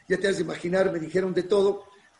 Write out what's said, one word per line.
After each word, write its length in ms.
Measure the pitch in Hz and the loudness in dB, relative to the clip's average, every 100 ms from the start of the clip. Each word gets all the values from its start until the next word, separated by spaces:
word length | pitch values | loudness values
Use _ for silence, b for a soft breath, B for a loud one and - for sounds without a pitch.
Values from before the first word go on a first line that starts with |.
| - | -4
ya 100 | 180 | 0
te 100 | 196 | 0
has 80 | 165 | 0
de 60 | |
imaginar, 500 | 156 151 175 190 190 | -4 -4 -2 2 2
me 60 | 170 | 0
dijeron 340 | 156 180 190 | -2 -2 0
de 100 | 180 | -2
todo, 400 | 175 202 196 196 - B B | 2 2 2 0 -10 B B